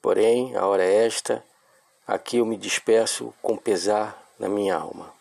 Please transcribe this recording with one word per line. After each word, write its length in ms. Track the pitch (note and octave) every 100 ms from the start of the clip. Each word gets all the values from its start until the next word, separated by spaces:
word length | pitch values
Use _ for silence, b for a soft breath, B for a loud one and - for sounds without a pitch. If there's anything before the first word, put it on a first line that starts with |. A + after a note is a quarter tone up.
Porém, 560 | - F#2+ A2 A#2+ B2+ B2
a 100 | F#2+
hora 180 | G2
é 200 | F#2 G#2
esta, 400 | A#2 - - A#2 - b b b b b -
aqui 300 | G2 - B2
eu 80 | A2+
me 100 | A2
despeço 800 | D3+ - - A2+ A2 - A#2 -
com 140 | - G#2+
pesar 680 | - G2 F#2 G#2 G#2+ - - _
na 100 | G2+
minha 280 | G#2 G2+ F2
alma. 360 | D2+ - E2 -